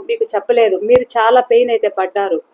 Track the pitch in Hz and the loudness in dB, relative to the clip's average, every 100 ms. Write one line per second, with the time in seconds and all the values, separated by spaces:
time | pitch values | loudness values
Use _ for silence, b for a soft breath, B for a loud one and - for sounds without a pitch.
0 | 190 233 - 208 226 240 220 185 214 254 | -6 -6 -4 -4 -2 0 2 0 2 2
1 | 247 233 220 254 247 233 240 226 214 190 | 2 0 2 2 2 2 2 0 -2 -4
2 | 185 202 196 - - | -4 -4 -4 -4 -8